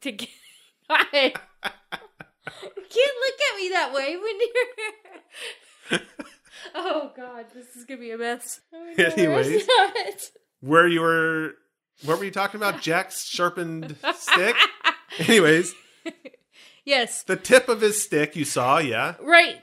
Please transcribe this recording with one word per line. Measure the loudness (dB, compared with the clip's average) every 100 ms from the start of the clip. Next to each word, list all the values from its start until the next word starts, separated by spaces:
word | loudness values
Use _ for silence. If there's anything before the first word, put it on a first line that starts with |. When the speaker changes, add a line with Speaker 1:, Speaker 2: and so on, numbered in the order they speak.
Speaker 1:
to | -12
get. | -10 -14 -16 -20 _ _ _ 0
<laughs> |
You | 2 2 2 2 -2 -14 _ -12 -12 -16 -16 -16 _ -20 _ -18 -16 -18 -18 -4
can't | 2 2 2
look | -4 -2 -4
at | -2
me | -4
that | -2 -2
way | -2 -4 -6
when | -6 -2 -2 0 -4 -6 -12 -12 -20 -20 _ -16 -16 -16 _ _ -6
you're. | -6
<laughs> | -6
Speaker 2:
<laughs> | -18 -18 -18 _ -20 -14
Speaker 1:
Oh | -8 -6 -6 -6 -14
God, | -18 -18 -20
this | -20 -20 -20
is |
gonna | -18 -16
be | -14
a | -8
mess. | -6 -6 -10 -16 _
Oh, | -20 -8 0
no, |
Speaker 2:
Anyways. | 2 2 2 2 2
Speaker 1:
it's | 0 4
not. | 4 4 0 -8 -10 -18 _ _ _
Speaker 2:
Where | 2 4 6
you | 4
were, | 2 2 0 -2 -6 -12 _ _ _ _
what | -4 -2
were |
you | -2
talking | -4 -6 -2
about? | -4 -4
Jack's | -2 -2 -2 -10
sharpened | -10 -2 -2 -2 -8 -8 -10 -6 -4 -4
stick? | 0 2 2 2 0 0 -6
Speaker 1:
<laughs> | -6 -14 -4
Speaker 2:
Anyways. | 4 6 8 4 2 -8 _ _ -18 -16 -20 _ _ _ -20 _
Speaker 1:
Yes. | -2 0 0 -6
Speaker 2:
The | -4 -4
tip | 6 6 6
of | 0
his | 2 0
stick, | -2 0 0 -2
you |
saw, | -4 0 2 2
yeah. | 2 -2 -2 -4
Speaker 1:
Right. | 4 4 4 -2